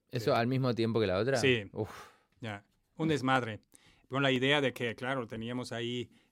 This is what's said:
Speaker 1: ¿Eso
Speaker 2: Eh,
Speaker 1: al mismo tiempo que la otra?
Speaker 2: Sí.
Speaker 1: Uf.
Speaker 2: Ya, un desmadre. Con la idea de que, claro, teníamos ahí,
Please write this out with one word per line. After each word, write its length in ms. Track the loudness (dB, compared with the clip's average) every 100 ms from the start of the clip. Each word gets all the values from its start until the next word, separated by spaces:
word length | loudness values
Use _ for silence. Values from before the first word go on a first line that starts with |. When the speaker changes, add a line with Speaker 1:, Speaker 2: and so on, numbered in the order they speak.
| _
Speaker 1:
¿Eso 220 | -4 2
Speaker 2:
Eh, 20 | 2
Speaker 1:
al 100 | 2
mismo 280 | 2 0 2
tiempo 240 | 0 2
que 80 | 2
la 100 | 2
otra? 200 | 2 2
Speaker 2:
Sí. 260 | 4 2 0
Speaker 1:
Uf. 160 | -6 -8 -10 -20 _ _ _
Speaker 2:
Ya, 220 | -10 -10 -12 _ _ -4
un 100 | 0
desmadre. 520 | 0 2 2 0 -8 _ _ _ _ -6
Con 140 | 0
la 100 | 2
idea 300 | 2 4 2
de 100 | 2
que, 220 | -2 -6 -6
claro, 300 | -4 -4 -6
teníamos 460 | -8 -6 -6 -6
ahí, 380 | -6 -4 -6 -8 _ _